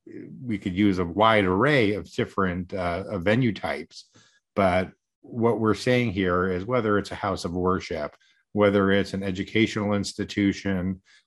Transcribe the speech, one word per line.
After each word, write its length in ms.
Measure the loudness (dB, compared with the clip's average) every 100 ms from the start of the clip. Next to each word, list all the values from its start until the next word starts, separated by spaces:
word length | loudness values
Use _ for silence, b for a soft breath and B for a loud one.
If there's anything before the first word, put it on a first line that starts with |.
| -20 -18 -18 -12
we 140 | -8 -6
could 180 | -4
use 260 | 2 2 2
a 40 |
wide 400 | 0 2 4 6
array 480 | 4 2 4 4 2
of 180 | 0 -6
different, 640 | -6 -4 -2 -2 -2 -6
uh, 320 | -4 -4 -4 -4
of 160 | -2
venue 300 | 2 2 2
types, 560 | -2 -4 -6 -8 -18 -20 b b b _ 0
but 340 | 2 2 -2 -8 _ _
what 400 | -12 -2 0 2
we're 140 | 2
saying 380 | 2 2 2 0
here 380 | 0 0 2 0
is 140 | -2
whether 320 | -2 -2 2 0
it's 140 | 0
a 60 | -4
house 280 | -4 -4
of 80 | -4
worship, 640 | -2 0 0 -2 -6 -6 -10 _ _ _
whether 380 | 2 4 4 4
it's 220 | 2 0
an 100 | -4
educational 680 | -6 -6 -2 0 2 0 -2
institution, 1120 | -2 -4 -6 -6 0 0 0 -2 -2 -2 -6 b b